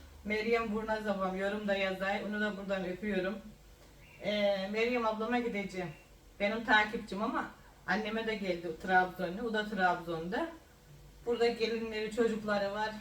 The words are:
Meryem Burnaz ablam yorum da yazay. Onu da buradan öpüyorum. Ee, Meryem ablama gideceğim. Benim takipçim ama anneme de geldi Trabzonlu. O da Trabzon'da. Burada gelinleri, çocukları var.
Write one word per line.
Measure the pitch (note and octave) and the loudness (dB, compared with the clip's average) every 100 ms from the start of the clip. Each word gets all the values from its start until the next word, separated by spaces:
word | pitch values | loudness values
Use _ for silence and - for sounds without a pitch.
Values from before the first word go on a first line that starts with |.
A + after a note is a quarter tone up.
| - - | -18 -12
Meryem | G#3 G#3+ A3+ A#3 G#3+ | -4 -2 2 2 2
Burnaz | A3 A3 A3 G#3 | -2 0 0 0
ablam | F#3+ F#3 F#3 | 0 0 0
yorum | G3 G#3+ G3+ | -2 0 0
da | G3 | 0
yazay. | F#3+ F3+ F#3+ G#3 | 0 0 -2 -2
Onu | G3+ G#3 | -2 -2
da | G#3 F#3+ | -2 -2
buradan | F#3+ F#3+ | -2 -2
öpüyorum. | F3+ F3 G#3+ F#3+ F#3 G#3 - - - - - - - - | -2 -2 0 0 0 -4 -10 -18 -20 -20 -20 -20 -20 -6
Ee, | G3+ G#3 G3+ G3 G3 | -2 2 2 2 0
Meryem | G#3+ A#3+ B3 A3 | 0 2 2 2
ablama | G#3 A3+ B3 | 0 0 0
gideceğim. | A3+ G3+ F#3+ F#3 E3 - - - - - | 0 -2 -4 -4 -6 -8 -18 -20 -20 -2
Benim | G3+ A3+ | 0 0
takipçim | A3+ G#3+ G#3+ - - G3 | 4 4 4 -2 -6 -2
ama | A#3 D4+ - - - - - | -2 -2 -6 -12 -20 -10 -2
anneme | G3+ G#3+ A3 A3 | 0 0 -2 -2
de | |
geldi | G#3 F#3+ E3+ E3+ D#3+ | -2 -2 -2 -4 -6
Trabzonlu. | F#3+ F#3 F3+ - F3 G3 A#3 | 4 4 4 0 -4 -2 -2
O | |
da | G#3+ G#3 | -2 -2
Trabzon'da. | F#3+ F3+ E3+ E3+ D#3+ F3 B3+ E4 - - - - - - - A#3 | 2 2 2 -2 -4 -2 -2 -2 -6 -20 -20 -20 -20 -20 -8 -2
Burada | A3+ A#3 | 2 2
gelinleri, | A3 A3+ A3+ A3+ G#3+ G#3+ | 4 0 0 -2 -4 -2
çocukları | B3 A3+ G#3 G#3 G3+ G3 | 2 4 2 0 0 0
var. | G#3 G#3+ G#3+ | 0 -2 -4